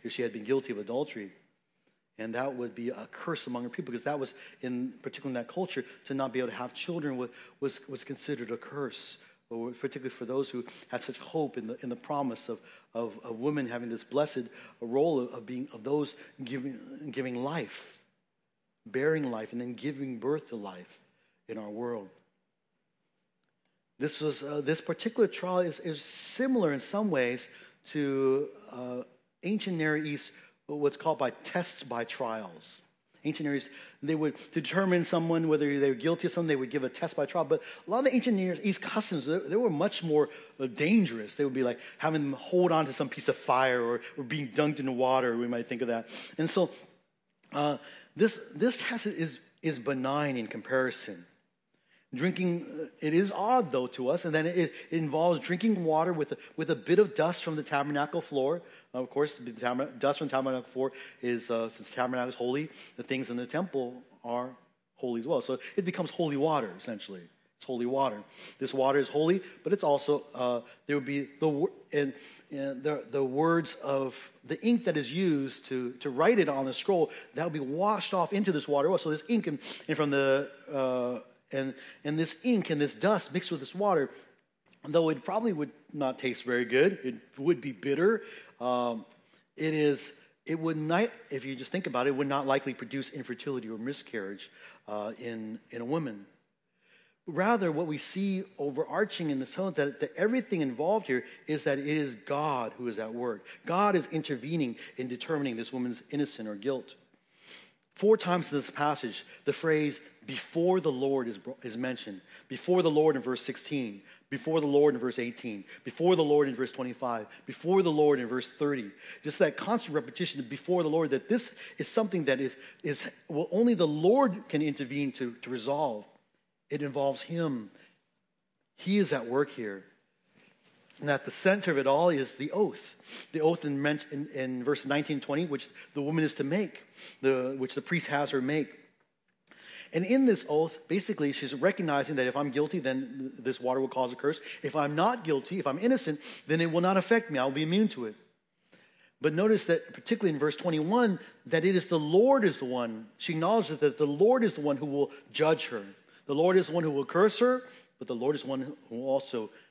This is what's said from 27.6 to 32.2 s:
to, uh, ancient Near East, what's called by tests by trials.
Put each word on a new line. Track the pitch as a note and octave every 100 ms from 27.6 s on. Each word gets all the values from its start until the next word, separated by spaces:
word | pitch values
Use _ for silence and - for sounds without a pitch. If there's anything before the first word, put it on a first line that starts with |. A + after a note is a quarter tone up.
| - _ -
to, | D3+ C#3 C3+ C3+ C3+ D3 - -
uh, | B2 B2 B2 B2+ _ _ _
ancient | F3 G#3 G3 E3+
Near | D#3 D3+
East, | D3+ C#3+ - - - _ -
what's | D3 C#3+ -
called | D#3+ D3+
by | B2+ -
tests | - F3+ E3+ -
by | C#3 A#2+
trials. | A2+ -